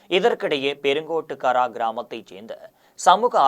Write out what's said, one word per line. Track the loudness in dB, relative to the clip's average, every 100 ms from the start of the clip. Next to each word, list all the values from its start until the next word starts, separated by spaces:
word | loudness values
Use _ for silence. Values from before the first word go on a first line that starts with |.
| -2
இதற்கிடையே, | 0 2 0 -2 -2 -2 -2 -2
பெருங்கோட்டுக்காரா | -2 -2 -6 -6 -4 0 0 0 -2
கிராமத்தைச் | -6 -6 -10 -12 -14
சேர்ந்த | -18 -16 -16 -18 _ _ -2 4
சமூக | 4 4 4